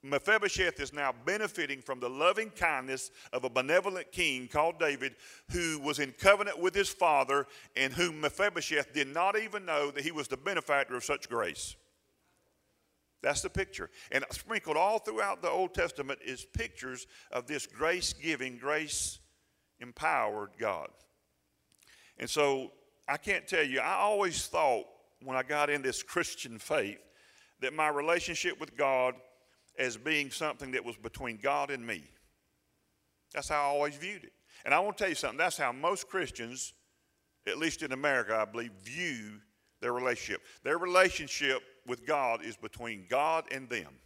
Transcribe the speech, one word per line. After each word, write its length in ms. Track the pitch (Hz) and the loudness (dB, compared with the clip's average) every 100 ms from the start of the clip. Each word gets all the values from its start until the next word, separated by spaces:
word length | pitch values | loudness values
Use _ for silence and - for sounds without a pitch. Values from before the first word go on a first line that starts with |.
Mephibosheth 760 | 135 139 - 214 202 175 180 156 | 0 0 4 4 4 2 0 0
is 140 | 139 | -8
now 200 | 143 139 123 | -2 -2 -2
benefiting 580 | 117 202 214 - 147 135 | -2 -2 -2 -4 -6 -6
from 160 | 123 131 | -6 -6
the 100 | 123 | -4
loving 420 | 131 165 202 220 | 2 4 4 -2
kindness 600 | - 170 143 131 131 - - - | 0 0 0 -2 -6 -6 -12 -6
of 100 | 127 | -4
a 80 | 127 | 0
benevolent 600 | 123 131 175 196 185 160 | 0 4 4 4 -6 -8
king 340 | 170 170 131 123 | 0 0 0 -2
called 320 | 151 160 160 | 2 2 2
David, 380 | 160 139 135 117 - - - | 0 0 -4 -8 -20 -20 -6
who 300 | 175 165 156 | -2 -2 -2
was 180 | 143 143 | -2 0
in 140 | 139 | -2
covenant 480 | 131 190 202 202 147 | 4 8 8 6 0
with 160 | 175 185 | 0 2
his 140 | 196 | 0
father, 580 | - 175 143 135 139 135 - - | 4 6 6 6 2 2 -8 -10
and 180 | - 135 | -2 -2
whom 280 | 127 175 156 | 2 0 0
Mephibosheth 720 | 151 - 202 170 - 151 139 | -4 2 0 0 0 0 0
did 160 | 151 135 | -2 -2
not 280 | 151 185 214 | 2 2 2
even 280 | 220 202 | -2 -8
know 260 | 180 151 143 | -2 0 0
that 140 | 143 | -2
he 80 | 143 | -4
was 160 | 156 135 | -4 -6
the 80 | 131 | -4
benefactor 580 | 147 180 151 143 139 | -2 -4 2 2 2
of 80 | 123 | -4
such 260 | 120 143 - | -4 -4 -2
grace. 460 | 117 95 73 - - _ _ _ _ _ _ _ _ _ _ _ _ _ _ | -2 -2 -4 -10 -12 _ _ _ _ _ _ _ _ _ _ _ _ _ _
That's 180 | 123 147 | -2 0
the 100 | - | -2
picture. 400 | 196 185 - 92 - - | -4 -6 -6 -10 -12 -4
And 120 | 135 139 | -2 -2
sprinkled 460 | - - 220 160 151 | -10 -6 -6 0 2
all 240 | 190 220 | 4 2
throughout 420 | 214 214 202 185 | -2 -2 -2 0
the 80 | 143 | 0
Old 240 | 147 185 | 0 0
Testament 460 | 185 170 - 135 139 | 0 -2 -2 -8 -8
is 200 | - 127 | -8 -10
pictures 640 | - - 233 - 127 127 - - - | -8 -8 -8 -8 -10 -10 -12 -20 -8
of 160 | 127 120 | -8 -4
this 180 | 147 - | -6 -8
grace-giving, 920 | 110 156 180 - - 156 147 131 123 | -2 0 0 -2 -4 -4 -2 -4 -6
grace-empowered 1900 | 131 151 156 - - - _ _ _ _ _ _ 120 120 156 147 107 107 101 - | -2 -2 -2 -4 -4 -8 _ _ _ _ _ _ -16 -2 2 2 2 -2 -8 -4
God. 340 | 110 90 - - _ _ _ _ _ _ _ _ _ - - _ | -2 -2 -6 -14 _ _ _ _ _ _ _ _ _ -20 -20 _
And 120 | 123 | -4
so 400 | 151 147 139 131 - _ _ - | 2 4 2 -2 -12 _ _ -4
I 80 | 143 | -4
can't 320 | - 185 - | 0 -2 0
tell 160 | 180 | 2
you, 160 | 147 131 | 2 2
I 140 | 147 | 0
always 520 | 185 202 214 196 151 - | 2 2 4 2 0 -2
thought 400 | 175 151 113 - - _ _ | 2 4 2 -2 -18 _ _
when 120 | 131 131 | -4 -2
I 60 | |
got 260 | 127 151 147 | 0 2 2
in 140 | 147 | 2
this 220 | 127 120 | 0 -2
Christian 560 | - - 170 - - 113 | -2 -2 -2 -4 -10 -10
faith 400 | - 156 101 104 - _ _ _ _ _ | 0 0 0 -4 -18 _ _ _ _ _
that 140 | 127 | -6
my 160 | 151 156 | 0 0
relationship 720 | 143 151 170 165 165 180 - | 2 2 2 0 -2 -2 -4
with 160 | 151 - | -10 0
God 400 | 139 131 127 120 - _ _ _ _ - | 2 4 2 0 -14 _ _ _ _ -4
as 200 | 131 110 | -2 -2
being 320 | 131 156 143 | 0 0 0
something 400 | - 156 143 139 | -4 -4 -4 -4
that 120 | 127 | -4
was 140 | 117 113 | -4 -10
between 400 | 110 - 131 110 | -12 -10 -8 -4
God 340 | 127 143 139 | 0 0 0
and 160 | 139 117 | -6 -6
me. 160 | 95 71 _ _ _ _ _ _ _ _ _ _ _ _ | -8 -10 _ _ _ _ _ _ _ _ _ _ _ _
That's 160 | - 139 | -8 -2
how 100 | 151 | 0
I 40 | |
always 300 | 143 143 147 | 2 2 0
viewed 300 | 143 175 202 | -2 -10 -10
it. 80 | - _ _ - | -14 _ _ -10
And 80 | - | 2
I 60 | 143 | 4
wanna 180 | 202 196 | 4 0
tell 140 | 196 | -2
you 40 | |
something, 220 | 151 139 123 | 0 -2 0
that's 220 | 170 - | 0 2
how 120 | 139 | -2
most 380 | 127 160 196 - | 0 0 0 -4
Christians, 640 | 190 160 - 117 131 - - _ _ _ _ _ _ - | -4 -4 -6 -10 -8 -10 -12 _ _ _ _ _ _ -6
at 120 | 107 | -2
least 240 | 160 - | -2 -2
in 100 | 156 | -6
America, 420 | 131 147 135 104 | -2 2 2 2
I 120 | 110 104 | 0 0
believe, 260 | 110 120 95 | -4 -8 -10
view 560 | 98 143 175 127 107 104 _ _ _ _ | -14 -6 -6 -6 -10 -16 _ _ _ _
their 100 | 117 | -2
relationship. 480 | 123 127 120 - 98 - - | 0 0 0 -2 -6 -8 -10
Their 160 | 131 165 | -2 0
relationship 840 | 180 180 185 - 147 - 143 131 - - - | 4 6 6 4 -6 0 2 2 -2 -20 -8
with 200 | 120 127 | -6 2
God 360 | 151 131 117 | 2 4 0
is 140 | 95 110 | -2 -10
between 500 | 110 - 117 104 90 | -12 -10 -10 -10 0
God 460 | 127 151 160 160 | 2 4 2 -2
and 160 | 135 127 | -8 -4
them. 320 | 117 76 67 | -6 -6 -16